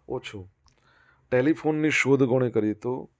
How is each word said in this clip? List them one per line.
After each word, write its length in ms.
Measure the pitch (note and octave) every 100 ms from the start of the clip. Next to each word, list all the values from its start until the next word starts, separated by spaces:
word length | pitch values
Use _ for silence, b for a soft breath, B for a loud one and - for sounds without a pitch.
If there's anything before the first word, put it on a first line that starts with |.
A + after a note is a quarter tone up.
| -
ઓછું. 440 | B2+ - G#2 F#2 _ _ b b b b b -
ટેલિફોનની 600 | B2+ C3+ D#3+ D3+ D3+ D#3
શોધ 320 | C3 B2+ C3+
કોણે 280 | C3 B2+ B2
કરી? 240 | A2 G#2+
તો 360 | G#2 B2 C3 -